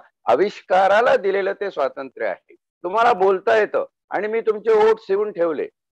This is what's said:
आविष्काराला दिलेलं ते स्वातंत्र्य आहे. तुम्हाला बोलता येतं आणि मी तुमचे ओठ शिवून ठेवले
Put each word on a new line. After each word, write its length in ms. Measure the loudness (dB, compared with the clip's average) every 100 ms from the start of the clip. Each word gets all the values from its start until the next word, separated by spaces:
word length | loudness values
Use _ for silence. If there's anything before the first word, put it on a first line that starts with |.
| -4 _
आविष्काराला 920 | 0 0 0 -4 -2 2 4 4 2 2
दिलेलं 360 | 0 -2 -2
ते 180 | -6 -8
स्वातंत्र्य 560 | -4 -4 -6 -12 -8 -6
आहे. 280 | -8 _
तुम्हाला 580 | _ _ _ -4 0 2
बोलता 440 | 2 2 2 2 2
येतं 280 | 2 -2 -6 _ -10
आणि 180 | -6 -4
मी 120 | -4
तुमचे 500 | -2 -2 0 4 4
ओठ 100 | 2
शिवून 320 | -2 -2 -2
ठेवले 360 | -2 -2 -2 -8 _ _